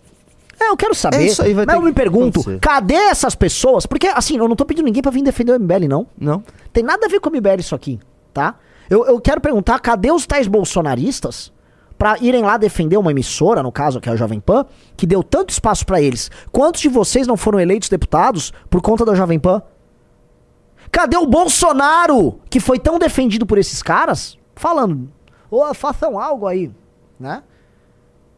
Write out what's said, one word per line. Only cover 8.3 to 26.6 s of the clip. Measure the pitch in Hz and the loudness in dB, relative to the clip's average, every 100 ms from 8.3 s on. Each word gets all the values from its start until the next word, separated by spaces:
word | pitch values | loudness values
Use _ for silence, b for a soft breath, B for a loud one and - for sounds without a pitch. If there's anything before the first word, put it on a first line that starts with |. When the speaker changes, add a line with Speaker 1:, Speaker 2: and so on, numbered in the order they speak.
Speaker 1:
tá? | - 151 - b b b | -4 -4 -4 b b b
Eu, | 196 240 | 2 4
eu | 233 | 2
quero | - - | 2 0
perguntar, | 294 233 196 254 | 0 0 0 0
cadê | - 233 226 | 0 0 2
os | 330 - | 0 0
tais | 285 214 | -2 0
bolsonaristas | 208 175 190 156 123 185 - 131 - - _ b b b b | 0 0 -2 -2 -2 -2 -4 -8 -10 -18 _ b b b b
pra | 208 214 | 0 0
irem | 240 254 | 2 2
lá | 208 214 | 2 2
defender | 208 - 156 196 | 0 0 0 2
uma | 180 | 2
emissora, | 143 120 - 156 180 | 0 -2 0 0 0
no | 131 | -2
caso, | 117 143 127 | -4 -4 -4
que | - | -4
é | |
a | 117 | -2
Jovem | 113 107 | -2 -4
Pan, | - 220 277 b b b | 0 0 0 b b b
que | 175 | 0
deu | 190 | 0
tanto | - 302 381 | 0 -2 -2
espaço | - 220 196 - | -4 -2 -2 0
pra | 185 | 0
eles? | 143 120 - B B | 0 -2 -8 B B
Quantos | - 294 339 | 0 0 2
de | 302 | 0
vocês | 254 196 247 | 2 2 0
não | 254 220 | 0 0
foram | - 208 | 0 2
eleitos | 175 202 - | 2 0 0
deputados | 180 - 156 196 196 - - b | -4 0 2 2 0 -6 -14 b
por | 180 | -2
conta | 185 220 | 0 0
da | 226 | 2
Jovem | 190 180 165 | 2 2 0
Pan? | 175 202 - _ _ _ _ _ _ _ _ _ _ _ b | 0 0 -4 _ _ _ _ _ _ _ _ _ _ _ b
Cadê | - 339 339 | -2 0 0
o | 320 | 2
Bolsonaro, | 294 349 - 349 269 277 330 339 269 151 - - | 2 2 2 2 2 2 2 4 2 2 -2 -4
que | - | -4
foi | 185 262 | 0 0
tão | 302 339 | 0 0
defendido | 330 - 262 208 202 | 0 0 -2 -2 0
por | 208 | 0
esses | 190 - | 0 -4
caras? | - 175 320 175 - - _ - | -2 0 0 -2 -6 -18 _ -8
Falando, | 311 330 226 147 127 - _ b b | -2 0 0 -2 -8 -18 _ b b
"Ô, | 220 294 | -2 -2
façam | 269 294 262 311 247 | -4 -6 -4 -4 -4
algo | 262 277 202 | -6 -4 -4
aí", | 185 | -4